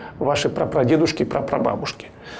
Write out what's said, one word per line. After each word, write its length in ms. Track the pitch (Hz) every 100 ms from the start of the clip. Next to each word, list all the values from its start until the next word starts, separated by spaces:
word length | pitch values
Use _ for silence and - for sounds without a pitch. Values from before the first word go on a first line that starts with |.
| - -
ваши 300 | 131 143 -
прапрадедушки 760 | - 147 151 123 156 156 -
и 20 | -
прапрабабушки. 800 | 147 - - - - - - - - -